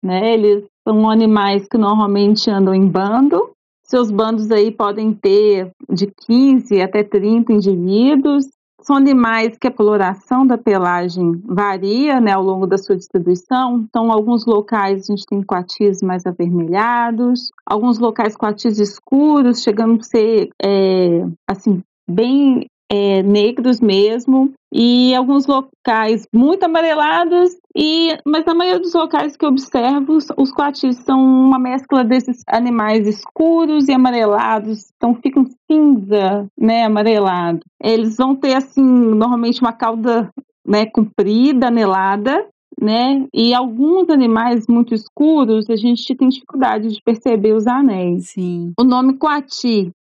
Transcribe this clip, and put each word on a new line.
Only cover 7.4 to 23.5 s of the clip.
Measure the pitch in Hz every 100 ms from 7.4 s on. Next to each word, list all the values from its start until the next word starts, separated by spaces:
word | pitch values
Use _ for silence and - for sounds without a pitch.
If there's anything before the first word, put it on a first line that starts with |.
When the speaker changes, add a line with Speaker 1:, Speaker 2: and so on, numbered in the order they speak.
| 233
Speaker 1:
indivíduos. | 214 190 185 175 202 254 294 277 285 269 _ _ _
São | - 277
animais | 277 262 233 226 226 220
que | 254
a |
coloração | 254 208 214 185 196 _ 254 269
da | 233
pelagem | 226 196 180 175 180 175 175 170
varia, | 202 180 202 190 196 220 294 269
né, | 220
ao | 190
longo | 190 190 185
da | 190
sua | - 190
distribuição. | - 185 175 180 _ 254 254 240 220
Então, | 240 226
em |
alguns | 220 214 240 226
locais | 214 208 226 196 196
a | 190
gente | 202 -
tem | 202
coatis | 196 185 180 - 208 190
mais | 185 180
avermelhados, | 180 175 175 175 165 185 226 240 233 226 247 247 - _ -
alguns | 208 240 220
locais | 233 226 220 214
coatis | 214 208 247 214
escuros, | 202 - _ 269 302 294 247 240
chegando | - 208 226 226
a |
ser, | 220 233 214 220 180 _
é, | 196 196 190 185 180 170 175 165 -
assim, | 196 220 185 - _ -
bem, | 180 240 269 285 254 - _ _
é, | 208 202 196
negros | 196 208 208